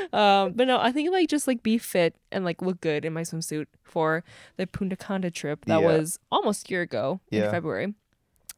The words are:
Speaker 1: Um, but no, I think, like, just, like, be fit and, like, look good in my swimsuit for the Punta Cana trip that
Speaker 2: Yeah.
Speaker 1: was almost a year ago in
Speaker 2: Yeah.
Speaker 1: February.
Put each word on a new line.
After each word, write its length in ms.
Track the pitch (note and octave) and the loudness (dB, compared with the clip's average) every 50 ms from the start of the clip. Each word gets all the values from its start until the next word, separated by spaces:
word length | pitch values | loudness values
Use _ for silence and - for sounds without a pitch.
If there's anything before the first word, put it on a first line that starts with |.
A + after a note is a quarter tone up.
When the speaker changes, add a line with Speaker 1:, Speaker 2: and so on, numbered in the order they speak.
| F#4+ - - | -4 -2 0
Speaker 1:
Um, 400 | G#3 G#3 G3+ G3 G3 G3 G3 F3+ | 4 4 6 6 4 4 2 0
but 140 | A#3 C4 | 2 2
no, 120 | B3+ B3+ - | 2 4 4
I 120 | - A#3+ | 2 2
think, 200 | B3+ D4+ D4+ F4 | 2 0 0 2
like, 160 | F#4+ F#4 E4 - | 2 2 2 2
just, 180 | D4 D4 - | 2 0 0
like, 160 | C4+ B3+ A#3 - | 0 -2 0 2
be 140 | A3 A3+ | 0 0
fit 380 | A#3 - - - F3+ E3+ E3 - _ _ _ | 0 0 0 2 2 2 2 0 _ _ _
and, 140 | - G3 F#3 | -6 -4 -2
like, 160 | E3+ E3 - | -4 -4 -2
look 180 | F3+ F#3 F3+ - | -4 -4 -4 -2
good 220 | - D#3+ D3 D3+ D#3 | -2 -2 -2 0 -2
in 80 | D#3+ D#3+ | -4 -6
my 80 | D#3+ E3 | -6 -6
swimsuit 420 | - D#3+ D#3+ - - D3+ D3+ - - _ _ _ | -6 -8 -8 -6 -6 -6 -6 -6 -10 _ _ _
for 400 | - - E3+ D#3 D#3 D#3+ E3+ - - - - - - _ | -6 -2 0 0 2 0 -2 -4 -10 -18 -20 -20 -14 _
the 100 | - F#3+ | -8 -8
Punta 280 | - - - G3 F3+ F#3 | -6 -4 -4 -4 -4 -4
Cana 360 | - - - G3 F#3+ F#3 F3 | -6 -6 -6 -4 -2 -2 -4
trip 340 | - - - C#3+ D3 - - | -4 -6 -6 -6 -6 -4 -2
that 160 | - D#3+ D#3+ | 0 2 4
Speaker 2:
Yeah. 40 | D#3+ | 4
Speaker 1:
was 320 | E3 D#3 D#3+ D#3 F3 - - _ _ | 4 4 2 0 -2 -6 -10 _ _
almost 380 | C#4 G4 F#4 G#3+ - - - - | 0 0 2 0 -2 -2 -6 -4
a 20 | |
year 100 | F#3+ F3 | -4 -4
ago 380 | E3+ - B2 G#2+ B2 C3+ F#3 F#3+ - _ | -4 -2 -2 -2 -2 -2 -4 -6 -6 _
in 80 | A2 G#2+ G#2 | 0 0 0
Speaker 2:
Yeah. 80 | G#2 | 0
Speaker 1:
February. 420 | F3 F3 D#3+ D#3 F#2+ G2+ D#3 G3+ G#3+ - _ _ _ _ _ _ _ _ _ - - | 0 -2 -4 -4 -4 -4 -4 -6 -8 -10 _ _ _ _ _ _ _ _ _ -20 -18